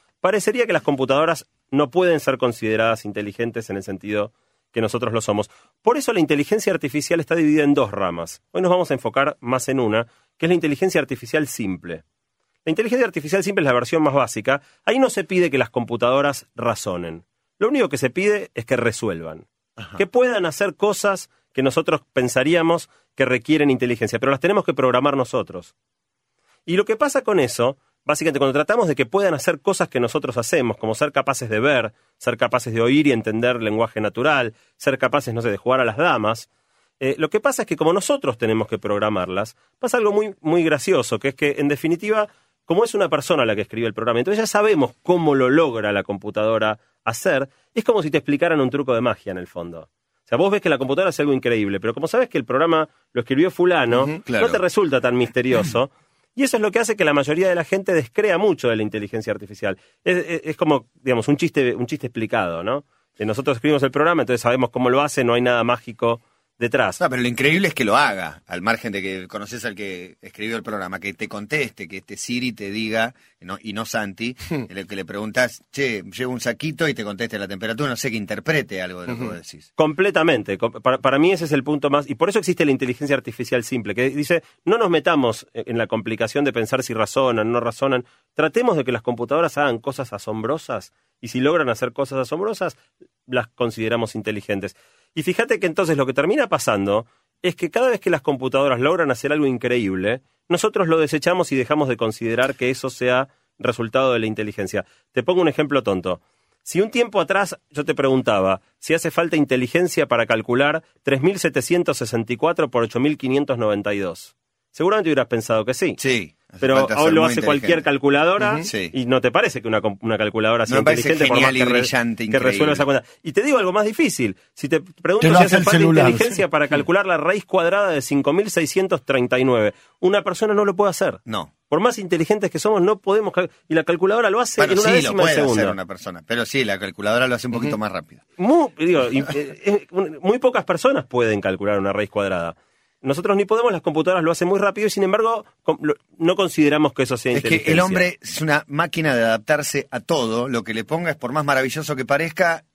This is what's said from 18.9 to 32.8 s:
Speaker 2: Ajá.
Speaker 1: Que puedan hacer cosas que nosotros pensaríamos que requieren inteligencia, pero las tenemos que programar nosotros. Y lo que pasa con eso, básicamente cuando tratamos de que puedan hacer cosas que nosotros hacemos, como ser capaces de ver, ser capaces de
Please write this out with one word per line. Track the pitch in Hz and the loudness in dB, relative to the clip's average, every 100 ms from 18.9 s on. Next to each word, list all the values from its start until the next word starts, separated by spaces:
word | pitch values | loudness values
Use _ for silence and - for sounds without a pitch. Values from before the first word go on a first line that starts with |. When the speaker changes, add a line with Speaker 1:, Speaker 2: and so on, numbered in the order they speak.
| 110 110 82 80 80 - _ _ - | -2 -4 -4 -8 -14 -20 _ _ -18
Speaker 2:
Ajá. | 98 98 | -14 -4
Speaker 1:
Que | 190 | 0
puedan | 247 247 214 170 | 2 2 0 -4
hacer | - 202 | -2 -4
cosas | 151 208 196 202 190 - _ _ | 0 -2 0 -2 -2 -8 _ _
que | - | -2
nosotros | 131 160 160 156 _ | 0 0 0 -2 _
pensaríamos | 131 123 127 139 170 165 170 - _ _ | -2 0 0 2 2 2 0 -4 _ _
que | - 127 | -2 0
requieren | 127 127 151 143 | 0 2 2 4
inteligencia, | 127 123 117 110 113 | 2 0 0 -2 0
pero | 127 | 0
las | 135 | 0
tenemos | 175 208 | 2 0
que | - | 0
programar | 139 131 123 143 139 | 0 2 2 2 0
nosotros. | 123 127 92 87 - _ _ _ _ _ _ _ _ _ | -2 -2 -4 -10 -16 _ _ _ _ _ _ _ _ _
Y | - 180 | -2 0
lo | |
que | 202 220 | 0 0
pasa | 285 269 | 0 0
con | 220 196 | 2 2
eso, | 123 - 123 - _ _ | 2 2 0 -2 _ _
básicamente | - 147 147 135 | -4 0 0 2
cuando | 135 | 2
tratamos | 131 - 240 180 | 2 0 0 0
de | |
que | 139 120 | 0 0
puedan | 196 196 | 2 2
hacer | 147 - 156 | 0 -2 -2
cosas | - 185 170 | -2 -2 -2
que | 127 | 0
nosotros | 120 151 135 123 | 0 -2 -4 -4
hacemos, | 113 165 120 - | 0 0 0 -2
como | 110 | -4
ser | 110 151 | -2 0
capaces | 139 135 131 117 | 0 -2 -4 -2
de | 107 | 0
ver, | 139 131 107 _ _ _ | 2 2 -2 _ _ _
ser | 123 117 | -4 -2
capaces | 120 123 117 | 0 0 -2
de | 113 | 0